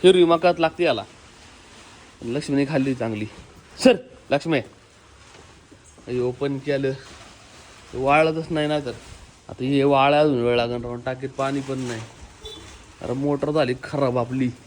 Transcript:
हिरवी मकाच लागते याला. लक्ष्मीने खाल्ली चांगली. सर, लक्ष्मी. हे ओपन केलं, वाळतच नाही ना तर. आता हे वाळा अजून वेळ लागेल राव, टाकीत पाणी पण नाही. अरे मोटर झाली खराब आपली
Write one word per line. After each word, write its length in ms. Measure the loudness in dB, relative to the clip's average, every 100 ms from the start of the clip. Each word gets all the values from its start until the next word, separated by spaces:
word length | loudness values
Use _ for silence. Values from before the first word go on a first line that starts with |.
हिरवी 220 | 6 6 4
मकाच 340 | 4 2 2
लागते 240 | -2 0
याला. 200 | -2 -2 -6 -18 -20 -20 -20 -20 -20 -20 -20 -20 -20 -14
लक्ष्मीने 440 | -8 -6 -2 -2 0
खाल्ली 280 | 0 0
चांगली. 320 | -2 -4 -4 -8 -12 -20 -20 -20 2
सर, 120 | 4 4 -2 -20 -4
लक्ष्मी. 300 | -4 0 -4 -4 -18 _ _ -20 -20 -20 -20 -20 -20 -20 -20 -20 -20 -8
हे 120 | -4
ओपन 380 | -4 -2 -4 -4
केलं, 340 | -4 -2 -2 -4 -12 -20 -20 -20 -20 -20 -20 -20 -14
वाळतच 520 | -4 2 4 4 0 -4
नाही 180 | -2 0
ना 120 | -2
तर. 120 | -4 -12 -16 -20 -20 -20 -20
आता 140 | -8
हे 200 | -2 2
वाळा 360 | 4 4 4 4
अजून 240 | 4 2
वेळ 120 | 2 2
लागेल 260 | 0 -4
राव, 140 | -6 -8
टाकीत 340 | -8 -8 -10
पाणी 320 | -4 -4 -4
पण 160 | -6 -6
नाही. 240 | -6 -8 -12 -18 -20 -18 -18 -18 -20 -20 -20 -14
अरे 120 | -6
मोटर 380 | -4 -2 -2 0
झाली 220 | 0 0 -2
खराब 340 | -4 -2 0 0
आपली 320 | -2 -2 -4 -4